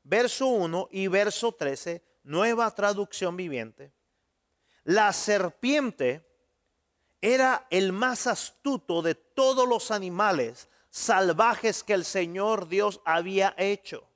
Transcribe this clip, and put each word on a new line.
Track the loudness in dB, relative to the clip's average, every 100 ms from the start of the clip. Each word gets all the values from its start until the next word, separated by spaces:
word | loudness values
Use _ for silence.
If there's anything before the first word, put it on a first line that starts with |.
verso | 0 0 0 0 0
uno | 2 0 -2 -4
y | -4 0
verso | 2 0 0 -4
trece, | -2 -4 -4 -8 -10 _ _
Nueva | -6 0 0 2 -2
Traducción | 0 0 0 -6 -4 -4 -4
Viviente. | -6 -6 -8 -14 -20 _ _ _ _ _ _ _ _ _ 0
La | 4 4
serpiente | 2 0 0 0 _ 0 0 0 -2 -2 -2 _ _ _ _ _ _ _ _ _ _
era | 0 2 2 0 0
el | 0 0
más | 0 -2 -2 -2
astuto | -4 -6 _ -4 -4 -2 -2
de | 0 -4
todos | _ 0 2 4 2
los | 2 0
animales | -4 -4 0 2 2 -2 -6 -20 _ _
salvajes | -6 2 4 4 4 4 4 -2 -2
que | 0
el | -2 0
Señor | -4 -4 -2 -2 -2 0
Dios | 0 0 -2
había | -2 0 0 0 0 0
hecho. | -2 -2 -8 -16 _